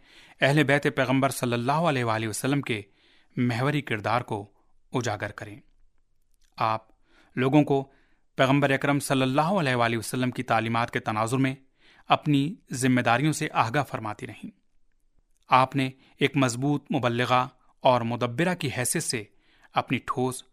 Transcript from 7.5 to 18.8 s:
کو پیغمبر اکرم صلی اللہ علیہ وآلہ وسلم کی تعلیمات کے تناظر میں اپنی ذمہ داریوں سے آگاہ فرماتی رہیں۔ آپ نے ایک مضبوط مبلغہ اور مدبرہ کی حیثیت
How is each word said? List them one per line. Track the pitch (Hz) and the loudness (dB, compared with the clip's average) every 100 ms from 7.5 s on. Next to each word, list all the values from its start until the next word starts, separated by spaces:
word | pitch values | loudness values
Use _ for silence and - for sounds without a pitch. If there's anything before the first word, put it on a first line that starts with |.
| 147 | 4
کو | 147 139 135 _ _ _ _ - | 4 0 -2 _ _ _ _ 2
پیغمبر | 131 143 139 | 4 4 2
اکرم | 135 139 143 | 2 0 0
صلی | - 135 | 0 0
اللہ | 131 139 | 2 2
علیہ | 160 202 143 | 0 0 0
وآلہ | 123 117 117 | 2 0 0
وسلم | - 131 123 | -4 -4 -4
کی | 120 | -4
تعلیمات | 127 113 113 117 117 | 0 0 0 -2 -2
کے | 127 | -4
تناظر | - 107 113 131 | -4 -2 0 0
میں | 135 135 _ _ _ - - | 0 -4 _ _ _ -16 -2
اپنی | 160 151 143 143 233 - | 0 2 0 0 -6 -10
ذمہ | 127 127 123 | -2 0 2
داریوں | 117 120 151 | 2 2 2
سے | 143 170 | -2 -2
آگاہ | - 113 143 | -2 0 -2
فرماتی | 131 120 110 104 113 | -4 -6 -8 -8 -12
رہیں۔ | - - - _ _ _ _ _ _ _ _ - | -14 -18 -18 _ _ _ _ _ _ _ _ 2
آپ | 127 131 143 | 4 4 0
نے | 131 - _ - | -4 -6 _ -2
ایک | 139 143 | 0 2
مضبوط | 127 120 143 147 - 143 | 2 2 0 -2 -2 -2
مبلغہ | 120 120 123 127 127 - _ _ | 0 0 2 2 0 -8 _ _
اور | 135 123 | 2 4
مدبرہ | 113 117 143 120 180 | 0 -4 -4 -2 -2
کی | 175 127 | -2 -4
حیثیت | 127 | -4